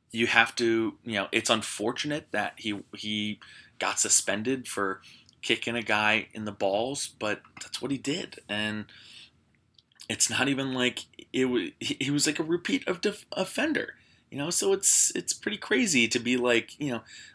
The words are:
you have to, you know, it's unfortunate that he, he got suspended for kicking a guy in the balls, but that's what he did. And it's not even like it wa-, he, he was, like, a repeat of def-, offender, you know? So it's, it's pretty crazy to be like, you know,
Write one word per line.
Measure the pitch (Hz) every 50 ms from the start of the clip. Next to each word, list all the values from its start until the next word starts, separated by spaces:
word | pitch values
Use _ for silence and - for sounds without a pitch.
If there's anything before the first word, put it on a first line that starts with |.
| _ _
you | - 113 117
have | 113 - 117 117 - -
to, | - 120 117 113 113 113 107 101 - _
you | 120 110
know, | 101 95 -
it's | - 113 110 -
unfortunate | 117 110 107 - - - 104 113 131 - - 151 147 151 151 _
that | - 104 101 90 -
he, | - - 110 104 98 - - -
he | - - 107 107 107 104 107 104 - - - - - - - _ _
got | 92 95 98 -
suspended | - 101 - - - - 98 104 107 127 135 131 123 -
for | - - 101 95 95 - - - - - _ - _ _ -
kicking | - 117 - - 117 117
a | 120 110
guy | 107 107 107 107 107 107 110 - - _
in | 113 107
the | 107
balls, | 101 - 104 98 95 104 117 131 143 143 - - - _
but | 110 107 104 - - - _ -
that's | - - - -
what | - 135
he | 139 127
did. | - 135 151 180 - - - - - -
And | 104 104 107 107 107 107 101 - - - - - - - - - _ _ _ _ _ _ _ _ _ _ _ _ _ _ - -
it's | 113 107 - -
not | 113 107 127 143
even | 139 127 135 135 131
like | 127 123 123 - - - - _ - - -
it | - 127 131
wa-, | 127 123 113 90 - - _
he, | - - 143 -
he | 131 135
was, | 143 147 139
like, | 151 147 -
a | 160
repeat | 156 170 170 - - 190 - - -
of | 185 175
def-, | - 208 196 - - - -
offender, | - 190 - - - 254 330 294 - - - - - _ _ _ _ _ _
you | - 135
know? | 143 165
So | 175 - 208 196 196
it's, | 190 - - - - - - -
it's | - - - -
pretty | - - 214 214 196
crazy | - - 214 262 254 202 156 123 117 113
to | - 123
be | 113 120 127 123
like, | 120 123 120 113 110 - - -
you | 151 139 120
know, | 113 - - - - - - -